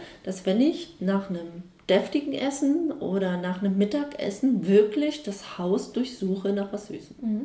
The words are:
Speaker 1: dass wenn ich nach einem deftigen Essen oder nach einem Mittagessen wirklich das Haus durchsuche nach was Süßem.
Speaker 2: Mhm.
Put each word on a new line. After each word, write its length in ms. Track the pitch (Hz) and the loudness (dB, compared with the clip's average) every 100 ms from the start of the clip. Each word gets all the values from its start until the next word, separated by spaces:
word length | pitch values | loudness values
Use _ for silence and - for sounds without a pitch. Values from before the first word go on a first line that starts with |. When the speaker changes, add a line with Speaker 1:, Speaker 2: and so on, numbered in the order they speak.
| - - | -8 -12
Speaker 1:
dass 220 | - 185 - | -8 -4 0
wenn 140 | 202 | 4
ich 340 | 285 349 - - | 4 2 -4 -4
nach 300 | 190 196 196 | 0 0 -2
einem 340 | 175 170 170 - _ - | -6 -8 -12 -16 _ 2
deftigen 440 | 190 233 294 285 | 2 4 -2 -2
Essen 580 | 269 269 277 277 302 330 | -2 -2 0 2 2 0
oder 440 | - - 190 185 180 | -2 -2 0 0 0
nach 240 | 180 185 | -2 -2
einem 160 | 196 196 | 0 2
Mittagessen 880 | 202 294 285 - - 196 269 220 170 | 2 2 -2 -4 -4 0 2 2 6
wirklich 540 | 196 208 285 294 294 | 6 6 4 0 -2
das 380 | - 196 - - | -6 -8 -10 -4
Haus 340 | 180 208 - | 0 0 0
durchsuche 580 | - 247 - 190 190 202 | -4 -4 -2 -2 0 0
nach 220 | 202 202 | -2 -2
was 140 | 208 - | -6 -10
Süßem. 280 | - - - | -12 -14 -8
Speaker 2:
Mhm. 200 | 226 214 | -2 -2